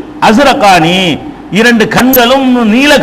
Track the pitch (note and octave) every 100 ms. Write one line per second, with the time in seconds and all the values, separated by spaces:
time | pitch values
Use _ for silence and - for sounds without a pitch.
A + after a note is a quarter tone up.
0 | - - F#3 A3 C#4 A#3 G#3 F3+ D#3+ F#3
1 | F#3 B2 - - - F3+ A#3 A#3 G#3+ F3+
2 | B3 C4+ A#3+ C4+ C4 B3 A3 A#3 C#4+ C#4+